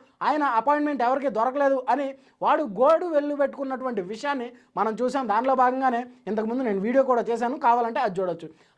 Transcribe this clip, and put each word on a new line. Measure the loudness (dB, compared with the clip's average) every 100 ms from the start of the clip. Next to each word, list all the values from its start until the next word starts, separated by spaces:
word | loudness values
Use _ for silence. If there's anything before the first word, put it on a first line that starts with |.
| _ -4
ఆయన | -2 0
అపాయింట్‌మెంట్ | 0 0 2 2 0 0
ఎవరికీ | 0 0 0
దొరకలేదు | 0 0 2 2 2 0
అని | -2 -2 -10 _ -2
వాడు | 0 2
గోడు | 0 2 4 4 2
వెళ్ళు | -2 0 -2
పెట్టుకున్నటువంటి | -2 -4 -8 -6 -6 -6
విషయాన్ని | -6 -6 -4 -4 -6 -14 _ -2
మనం | -2 0
చూసాం. | -2 -2 0
దానిలో | 0 2 4
భాగంగానే | 4 2 0 0 -4 -10 -6
ఇంతకుముందు | -4 -2 -2
నేను | -2 -2
వీడియో | 0 2
కూడా | 4 2
చేశాను, | 0 -2 -2 0
కావాలంటే | 2 2 0 -2
అది | -2 -2
చూడొచ్చు. | -4 -6 -10 _ _